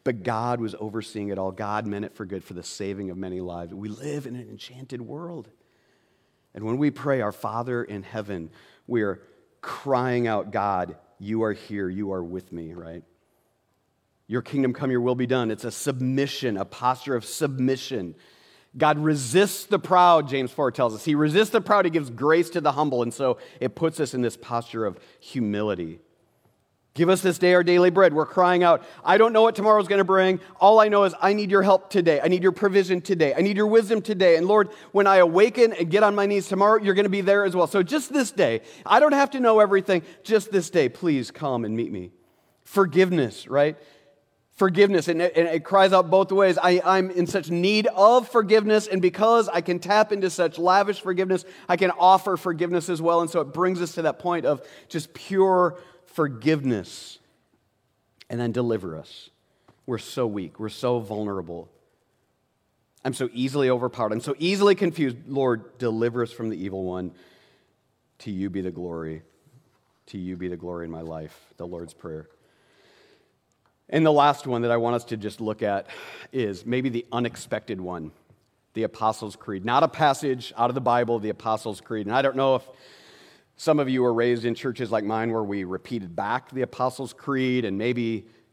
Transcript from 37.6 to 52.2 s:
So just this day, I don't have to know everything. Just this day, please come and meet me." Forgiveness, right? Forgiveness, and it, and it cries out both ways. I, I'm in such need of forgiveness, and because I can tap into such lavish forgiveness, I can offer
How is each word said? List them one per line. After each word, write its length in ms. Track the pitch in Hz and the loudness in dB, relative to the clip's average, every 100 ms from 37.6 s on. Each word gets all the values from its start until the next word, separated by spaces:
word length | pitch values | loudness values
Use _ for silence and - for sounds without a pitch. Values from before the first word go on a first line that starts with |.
| 160 | 2
So 160 | 202 | 0
just 300 | 180 294 - | 0 -2 -2
this 180 | 277 233 | -2 -2
day, 320 | - 139 113 - - - | 0 0 0 -6 -14 2
I 140 | 226 | 4
don't 120 | 302 | 6
have 180 | 277 277 | 4 0
to 100 | 262 | 2
know 200 | 240 220 | 4 6
everything. 420 | 208 196 190 180 - - | 4 2 2 -2 -2 -16
Just 300 | - 214 - | 0 0 2
this 180 | 190 - | -2 0
day, 180 | 170 127 | 0 0
please 420 | - 175 139 117 | 0 -2 0 -2
come 340 | - 151 120 | -8 -4 -4
and 120 | 110 113 | -4 -4
meet 140 | 107 | -6
me." 220 | 95 90 _ _ _ _ _ | -8 -12 _ _ _ _ _
Forgiveness, 840 | - 202 190 160 185 175 120 - - | -4 2 4 4 4 2 0 -4 -4
right? 280 | 139 147 156 - _ _ _ _ _ _ - | 0 0 -2 -18 _ _ _ _ _ _ 0
Forgiveness, 480 | 190 175 202 185 175 | 0 4 4 4 0
and 140 | 165 | 0
it, 100 | 175 165 | 2 2
and 120 | 170 | 2
it 160 | 160 | -2
cries 300 | - 196 190 | 2 4 6
out 160 | 190 170 | 4 4
both 200 | 190 190 | 2 2
ways. 280 | 196 190 175 | 4 4 4
I, 200 | 180 180 | 2 2
I'm 260 | 165 190 185 | 2 2 2
in 160 | 180 175 | -2 -2
such 240 | 196 151 | -2 -2
need 360 | 175 185 214 220 | -2 2 2 0
of 420 | 185 208 247 233 | 6 6 6 4
forgiveness, 580 | 233 196 214 208 214 214 | 0 4 2 4 0 0
and 140 | 190 | 0
because 480 | 180 175 220 233 202 | 0 2 2 4 2
I 140 | 175 | -2
can 160 | 170 175 | -2 -6
tap 340 | 175 208 214 | 0 2 2
into 160 | 202 185 | 0 -4
such 300 | - 165 160 | -2 -2 0
lavish 420 | 175 190 202 196 | 2 4 2 -4
forgiveness, 460 | 190 180 185 185 - - - | -4 -2 0 -2 -4 -16 -4
I 120 | 180 | 0
can 120 | 185 | 0
offer 440 | 170 180 190 | 4 6 6